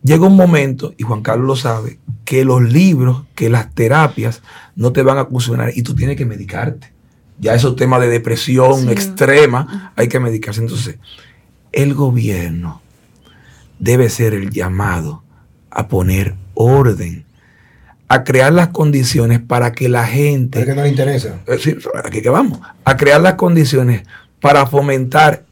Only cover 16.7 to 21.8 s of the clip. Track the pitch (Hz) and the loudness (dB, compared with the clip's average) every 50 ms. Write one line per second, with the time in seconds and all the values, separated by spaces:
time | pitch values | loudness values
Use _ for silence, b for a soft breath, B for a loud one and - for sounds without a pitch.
16.7 | 131 139 135 123 104 - 95 85 85 - - _ b b b b b b b b | 6 6 4 4 2 0 -6 -10 -10 -14 -18 _ b b b b b b b b
17.7 | b b b b b b _ _ 131 131 123 - 127 131 131 139 160 175 170 170 | b b b b b b _ _ 0 0 0 0 2 4 4 6 6 4 2 2
18.7 | 175 - 160 151 147 139 127 120 - 151 117 117 117 117 117 - 120 123 123 120 | 0 0 0 2 2 0 0 0 0 0 2 2 2 0 0 -2 -2 0 0 -2
19.7 | 117 - 131 123 123 120 117 113 117 139 147 147 143 135 123 123 - 113 113 139 | -2 -2 -2 0 0 0 0 -2 0 0 0 0 0 0 -2 -2 -2 -4 -2 -2
20.7 | 135 143 143 143 135 131 135 139 139 127 - 107 92 92 - - 123 - - 156 | -2 -2 0 0 0 0 -2 0 -2 -4 -4 -6 -12 -12 -6 -4 -4 -2 -2 -4
21.7 | - - | -4 -4